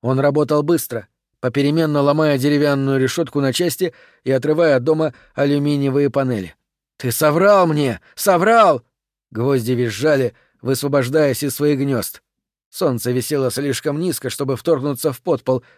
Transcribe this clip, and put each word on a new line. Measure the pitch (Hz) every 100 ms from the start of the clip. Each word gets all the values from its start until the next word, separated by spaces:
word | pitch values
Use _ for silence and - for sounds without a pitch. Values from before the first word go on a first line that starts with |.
Он | 120 131
работал | 139 143 151 151
быстро, | 147 170 - 117 101 _ _ _
попеременно | 127 127 143 156 160 147
ломая | 143 151 156 143
деревянную | 139 147 147 139 135 135
решётку | 131 - 160 147
на | 139
части | 120 175 - 180 - - _
и | -
отрывая | 131 135 156 165 135
от |
дома | 123 156 156 - _
алюминиевые | - 143 143 143 143 139 135 143
панели. | 139 135 113 90 - _ _ _ _
«Ты | 131
соврал | 117 156 151 196 202 175
мне! | 151 139 104 _
Соврал!» | - - 175 190 226 202 139 _ _ _ _ _
Гвозди | - 123 135 117
визжали, | 123 120 101 147 143 123 - _ _
высвобождаясь | 117 135 143 139 123 151 147 123
из | 147
своих | - 147 143
гнёзд. | 139 127 - - _ _ _ _ _
Солнце | - 165 120 123
висело | 123 120 147 131
слишком | 120 143 123 156 147
низко, | 180 156 131
чтобы | - 135 131
вторгнуться | - 156 143 135 160
в | 127
подпол, | - 143 - 131 _